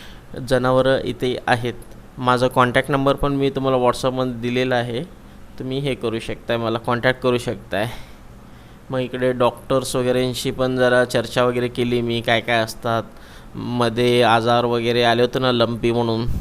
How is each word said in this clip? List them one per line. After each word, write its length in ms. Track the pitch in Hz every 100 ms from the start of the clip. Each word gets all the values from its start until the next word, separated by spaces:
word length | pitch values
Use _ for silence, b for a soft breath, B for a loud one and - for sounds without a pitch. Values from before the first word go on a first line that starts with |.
| B B - - 123
जनावरं 500 | 131 127 131 131 135
इथे 340 | - 123 127 123 -
आहेत. 260 | 120 120 110 - - - -
माझा 300 | 123 123 127
कॉन्टॅक्ट 440 | 127 123 120 131
नंबर 220 | 139 139
पण 200 | 135 143
मी 160 | 139 139
तुम्हाला 280 | 135 135 131
WhatsApp-मध्ये 560 | 123 120 131 127 127
दिलेला 420 | 117 120 123 127 127
आहे, 280 | 123 117 175 - B B - -
तुम्ही 200 | 127 131
हे 160 | 143 123
करू 240 | 120 113
शकताय, 380 | - 107 - 117
मला 220 | 113 113
कॉन्टॅक्ट 420 | 113 120 127 127
करू 160 | 127 123
शकताय. 500 | 120 101 - 95 117 B B B - - B B B B -
मग 100 | 131
इकडे 320 | 123 127 127
डॉक्टर्स 640 | 123 120 - - 135 127 135
वगैरेंशी 560 | 123 123 127 120 135
पण 240 | 127 131 127
जरा 300 | 127 123 123
चर्चा 380 | 127 113 -
वगैरे 240 | 123 123 123
केली 340 | 123 120 123
मी, 200 | 117 117
काय 200 | 113 117
काय 160 | 110 117
असतात. 460 | 110 - 120 113 107 - B B B -
मध्ये 680 | 113 120 120 113 123 120
आजार 420 | 117 117 113 120 120
वगैरे 380 | 120 117 120
आले 180 | 120 117
होते 180 | 123 135
ना 120 | 127
लंपी 400 | 120 113 117 117
म्हणून, 360 | 117 117 113 120 -